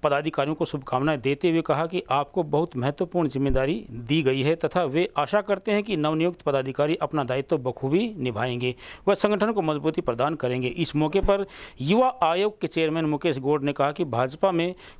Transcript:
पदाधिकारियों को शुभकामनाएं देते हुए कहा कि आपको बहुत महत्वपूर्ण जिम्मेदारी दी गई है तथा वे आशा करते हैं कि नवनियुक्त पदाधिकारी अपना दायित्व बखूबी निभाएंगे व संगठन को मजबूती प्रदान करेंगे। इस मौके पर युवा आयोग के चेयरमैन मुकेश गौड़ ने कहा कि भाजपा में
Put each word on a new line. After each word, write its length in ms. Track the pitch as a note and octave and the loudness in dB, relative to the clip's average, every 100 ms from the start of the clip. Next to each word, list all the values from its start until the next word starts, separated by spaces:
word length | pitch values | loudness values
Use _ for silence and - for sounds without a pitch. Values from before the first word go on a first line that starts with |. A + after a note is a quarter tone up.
पदाधिकारियों 520 | D3+ C#3+ D3 D#3 C#3+ D#3 | 0 2 0 0 0 0
को 100 | D#3 | -2
शुभकामनाएं 560 | D3 C3 B2+ D3 D3 | -4 -2 0 0 0
देते 280 | C3+ C#3+ F3 | 0 0 2
हुए 120 | E3 | 2
कहा 240 | D#3+ C#3+ E3 | 2 0 -2
कि 180 | F3+ - | -4 0
आपको 340 | C3+ C#3+ F#3+ | 0 0 -2
बहुत 340 | D#3 D3 E3+ B2+ | 0 0 0 -2
महत्वपूर्ण 500 | B2+ D3 F3 F3 D#3 | -2 -2 -2 0 0
जिम्मेदारी 580 | C3+ C#3 C3 C3+ G#3+ - | 0 2 2 2 -2 -6
दी 320 | A#2 A#2 D#3 | -10 0 2
गई 180 | C3 C3+ | 2 2
है 140 | C3+ E3 | 2 0
तथा 280 | D#3 F3+ | 0 0
वे 260 | D#3+ D#3+ F3+ - | 0 0 0 0
आशा 240 | C#3+ G#3 | 0 0
करते 280 | G3+ G3 A3 | 0 -2 0
हैं 120 | G#3 | 0
कि 140 | G#3 F3 | 0 0
नवनियुक्त 440 | D3+ D#3 E3+ F3 | 0 2 0 -2
पदाधिकारी 540 | D3+ C3+ C3+ C3 D3+ E3 | 0 0 0 0 0 0
अपना 280 | D3 D#3 | -2 -2
दायित्व 340 | B2+ C3 C3+ D#3 | -2 -2 -2 -2
बखूबी 580 | B2+ A#2 C3+ E3+ A#3 G#3 | -2 -4 0 0 0 -4
निभाएंगे 580 | B2+ G#2 B2 B2 B2 B2 - - - | -4 -2 -2 -2 -2 -4 -10 -4 0
व 80 | G3 | 2
संगठन 360 | G#3 G#3 G#3+ | 2 0 0
को 100 | G#3+ | 0
मजबूती 400 | D#3+ D3+ D#3 D#3 | 0 0 -2 -2
प्रदान 340 | C#3+ A#2+ C#3+ D#3+ | -2 0 -2 -2
करेंगे। 320 | B2 B2+ B2 | -2 -2 -2
इस 280 | - D#3+ D3 | -2 -2 0
मौके 240 | D#3 G3 | 0 2
पर 260 | F#3+ G3 G3 - - - | 2 2 -2 -10 -16 -6
युवा 380 | C#3 G#3+ B3+ - | 2 4 4 2
आयोग 380 | E3 F3+ G#3 G#3 | 2 2 0 -2
के 60 | D#3 | -4
चेयरमैन 380 | E3 D#3+ D#3+ D#3+ | 0 0 0 0
मुकेश 340 | D3 F3 C3+ | 0 0 0
गौड़ 220 | C3 D3+ | 0 0
ने 120 | C#3 | 0
कहा 180 | C#3+ C#3+ | 0 0
कि 120 | C#3+ | 0
भाजपा 480 | D3+ A#2 C3 D3 F#3+ | -2 0 -2 0 0
में 240 | E3+ E3+ F#3 - - | 2 -2 -4 -14 -18